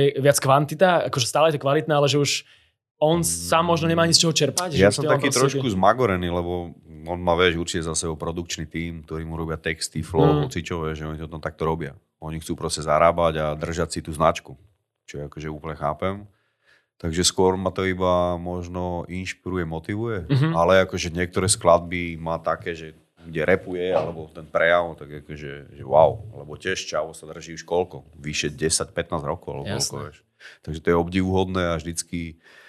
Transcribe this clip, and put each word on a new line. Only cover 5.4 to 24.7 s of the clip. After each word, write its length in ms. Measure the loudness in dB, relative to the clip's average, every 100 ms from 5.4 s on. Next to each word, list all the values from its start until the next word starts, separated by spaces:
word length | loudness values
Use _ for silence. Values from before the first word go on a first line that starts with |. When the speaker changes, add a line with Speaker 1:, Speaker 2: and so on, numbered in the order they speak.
| 2
Speaker 2:
trošku 100 | 2
Speaker 1:
ide. 140 | 0 4
Speaker 2:
zmagorený, 520 | 4 6 2 2 0
lebo 420 | -2 -2 -4 -6 -14 -20 -16
on 160 | -8 -2
má, 140 | 2
vieš, 220 | 4 4 4
určite 220 | -2 -4
za 100 | -4
sebou 200 | -4 -4
produkčný 500 | -4 -6 -6 -8 -8
tím, 360 | -8 -8 -8 -10
ktorý 220 | -10 -8
mu 120 | -8 -6
robia 200 | -6 -4
texty, 440 | -6 -6 -6 -6
flow, 240 | -2 4 4
Speaker 1:
Mm. 140 | 4
Speaker 2:
hocičo, 380 | 0 -4 -6 -6
vieš, 160 | -4 -6
že 100 | -8
oni 120 | -10
to 60 | -10
tam 100 | -8
takto 260 | -10 -4
robia. 280 | -2 -2 -6 -12 _ _
Oni 180 | -12 -10
chcú 160 | -8
proste 260 | -6 -4 -4
zarábať 560 | 0 6 6 6 2 2
a 100 | -2
držať 360 | -4 -4 -4 -4
si 100 | -6
tú 80 | -8
značku, 420 | 2 2 2 -6 -20 _ _ _ _
čo 140 | -16 -12
ja 80 | -12
akože 220 | -12 -10
úplne 260 | -10 -10
chápem. 540 | -6 -6 -4 -6 -6 -12 _ _ _ _ _ _
Takže 300 | _ -4 0
skôr 320 | 0 4 2 4
ma 160 | -2
to 100 | -2
iba 540 | -2 0 2 2 2 -2
možno 720 | -6 -8 -6 -6 -4 -6 -8
inšpiruje, 560 | -8 -8 -10 -6 -4
motivuje, 640 | -4 -6 -6 -6 -4 -6 -2
Speaker 1:
Mhm. 240 | 0 2
Speaker 2:
ale 320 | 2 6 6
akože 240 | 6 0 -4
niektoré 380 | -2 -2 0 0
skladby 680 | 4 6 6 4 -6 -6
má 220 | -6 -6 -4
také, 380 | -4 -4 -6
že 180 | -10 -12 -18 _ _
kde 220 | -10 -2
rapuje, 460 | 2 2 0 -4 0
alebo 380 | 0 -2 -8 -14
ten 160 | -16
prejav, 480 | -6 0 4